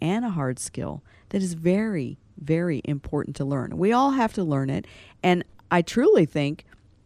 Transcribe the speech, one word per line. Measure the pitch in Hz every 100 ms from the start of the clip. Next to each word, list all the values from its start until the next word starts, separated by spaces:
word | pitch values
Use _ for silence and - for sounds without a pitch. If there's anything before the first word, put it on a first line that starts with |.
and | 156 214 240
a |
hard | 175 131 127
skill | - - - 151 - - -
that | 202
is | 185
very, | 165 165 190 220 180 120 - _ -
very | 147 160 175 139 -
important | 143 - 147 - 143
to | 139
learn. | 139 117 -
We | 190
all | 240 277
have | 269 220
to | -
learn | 170 139 135
it, | 165 - - - -
and | 180 180 - - -
I | 175
truly | 170 226 330 392 156
think | 151 143 156 - - _ _